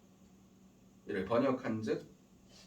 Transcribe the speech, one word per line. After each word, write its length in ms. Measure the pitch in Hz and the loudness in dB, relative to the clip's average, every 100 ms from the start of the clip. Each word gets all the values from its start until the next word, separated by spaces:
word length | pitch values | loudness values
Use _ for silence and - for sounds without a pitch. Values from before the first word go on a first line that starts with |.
| - - - - - - - - - - - | -20 -20 -20 -20 -20 -20 -20 -20 -20 -18 -6
이를 200 | 101 95 | -4 2
번역한즉 840 | 117 131 127 117 110 107 - - - - - - - | 2 4 2 -2 -2 -2 -2 -4 -18 -20 -20 -20 -20